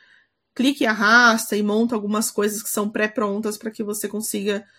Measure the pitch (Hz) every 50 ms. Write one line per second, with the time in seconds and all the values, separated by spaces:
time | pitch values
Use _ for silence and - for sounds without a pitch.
0 | _ _ _ _ _ _ _ _ _ _ - - 240 269 277 - 285 226 220 208
1 | 220 208 226 240 247 233 226 226 226 - - 208 208 208 202 220 233 233 247 220
2 | 202 202 208 214 226 - - - 208 214 214 208 - - - 220 208 208 220 214
3 | 214 214 214 - 214 202 196 202 220 214 208 - - 226 214 - 220 202 208 214
4 | - 202 196 208 220 - - 208 196 208 202 202 208 _ _